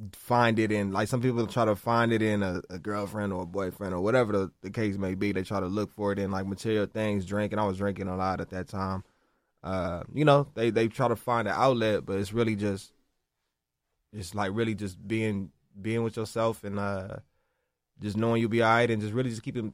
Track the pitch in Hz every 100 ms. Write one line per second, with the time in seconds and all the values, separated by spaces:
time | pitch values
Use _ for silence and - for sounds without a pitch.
0 | 104 - - 120 117 113 107 107 98 98
1 | 110 127 127 120 107 123 110 101 117 117
2 | 117 113 110 104 98 90 - 90 104 104
3 | 98 107 101 92 87 98 92 - 98 90
4 | 101 127 110 104 92 - 95 120 107 98
5 | 95 95 101 95 92 101 92 104 101 -
6 | 101 101 98 95 95 98 117 107 98 110
7 | 107 101 90 101 104 107 104 92 101 98
8 | 95 92 95 92 87 92 90 101 95 95
9 | - _ _ _ _ _ 82 95 87 85
10 | - 135 151 143 143 110 117 110 113 -
11 | 120 110 - 117 104 85 131 123 110 98
12 | 67 98 101 110 113 104 104 98 - _
13 | _ _ _ _ _ _ _ _ _ _
14 | _ 104 90 104 98 107 113 104 101 90
15 | 98 110 110 98 95 - _ 101 107 117
16 | 113 113 107 117 113 110 101 101 101 98
17 | 95 101 - _ _ _ _ _ _ _
18 | 104 101 113 117 113 117 113 117 120 110
19 | 104 113 131 113 139 123 107